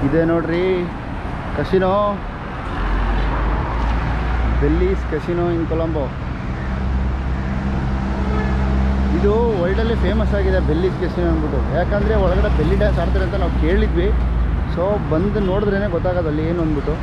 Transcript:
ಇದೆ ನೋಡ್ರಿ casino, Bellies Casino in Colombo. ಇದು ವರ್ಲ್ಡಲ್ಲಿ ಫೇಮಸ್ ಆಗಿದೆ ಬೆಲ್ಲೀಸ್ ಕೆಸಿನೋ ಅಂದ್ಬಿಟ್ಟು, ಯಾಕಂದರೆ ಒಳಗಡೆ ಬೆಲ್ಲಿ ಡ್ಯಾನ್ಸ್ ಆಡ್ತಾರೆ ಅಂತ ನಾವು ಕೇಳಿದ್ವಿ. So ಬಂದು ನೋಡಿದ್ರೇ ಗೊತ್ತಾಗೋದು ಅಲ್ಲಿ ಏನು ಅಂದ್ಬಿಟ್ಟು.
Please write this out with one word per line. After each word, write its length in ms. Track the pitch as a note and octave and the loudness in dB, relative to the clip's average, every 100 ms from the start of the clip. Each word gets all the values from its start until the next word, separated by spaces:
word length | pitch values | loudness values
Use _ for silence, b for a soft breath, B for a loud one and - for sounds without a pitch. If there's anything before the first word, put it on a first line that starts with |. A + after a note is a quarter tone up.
| C#3 | 2
ಇದೆ 160 | D#3 E3 | 2 2
ನೋಡ್ರಿ 320 | E3+ D#3+ E3+ F#3 F#3 F3 - - - - - - - | 0 0 0 0 0 -2 -6 -8 -8 -6 -6 -6 -4
casino, 340 | D3 F#3+ F#3 G3 G#3 G3+ - - - - - C#4+ - - - - - - - - - - - - - - - - - - | 0 2 2 2 0 -2 -8 -10 -10 -8 -6 -4 -2 0 0 0 0 0 0 0 -2 -2 0 0 0 -2 -2 0 0 2
Bellies 380 | C#3+ E3 F3+ F#3+ - | 2 2 2 0 -2
Casino 340 | D#3 C#3+ F3 F3 E3+ | -4 -2 -2 0 0
in 60 | D#3 | -2
Colombo. 340 | D#3+ E3 D#3 C#3 - - - - - - - C2 C2 - - - - - - - - - - - - G3 - - - - - - - - - | -2 -2 -2 -4 -6 -6 -6 -6 -4 -4 -2 -2 0 0 -2 -2 -2 -2 -2 -2 -2 -2 -2 -2 -2 -2 0 0 0 2 2 2 2 2 2
ಇದು 160 | G3+ G#3+ A#3 G3 | 2 2 2 2
ವರ್ಲ್ಡಲ್ಲಿ 360 | F3 G3 A3+ A3+ | 0 0 0 2
ಫೇಮಸ್ 280 | F3+ A3 G#3 G3+ | 2 2 2 2
ಆಗಿದೆ 220 | F#3+ F#3 C3 | 2 2 2
ಬೆಲ್ಲೀಸ್ 300 | D#3+ F#3 - | 2 0 0
ಕೆಸಿನೋ 260 | F3 - E3+ | -4 0 0
ಅಂದ್ಬಿಟ್ಟು, 280 | E3 C#3+ C3+ - C#3+ | 0 0 0 0 0
ಯಾಕಂದರೆ 360 | F#3 G#3 G3+ A3 | 0 0 2 2
ಒಳಗಡೆ 260 | F#3 F#3 G#3 - | 4 4 2 2
ಬೆಲ್ಲಿ 180 | A3 F#3+ | 2 2
ಡ್ಯಾನ್ಸ್ 180 | G3 - | 2 2
ಆಡ್ತಾರೆ 220 | F3 F#3+ F#3+ | 0 0 0
ಅಂತ 100 | G3 | 0
ನಾವು 100 | E3 - | 0 2
ಕೇಳಿದ್ವಿ. 440 | D#3+ G3 A3 E3 F#3+ A3+ - - - - - | 2 2 2 2 2 2 0 0 0 0 -2
So 100 | - F#3 G#3 D3+ | -2 0 0 0
ಬಂದು 260 | D#3 G3 G#3 F#3+ | 0 0 0 0
ನೋಡಿದ್ರೇ 380 | F#3+ G#3 G3 G3+ E3+ | 2 2 0 0 0
ಗೊತ್ತಾಗೋದು 340 | F3+ F3+ D#3+ | 0 0 0
ಅಲ್ಲಿ 120 | D3+ D#3 | 0 0
ಏನು 100 | F3 D#3+ | 0 0
ಅಂದ್ಬಿಟ್ಟು. 280 | D3 - - | 0 -2 -4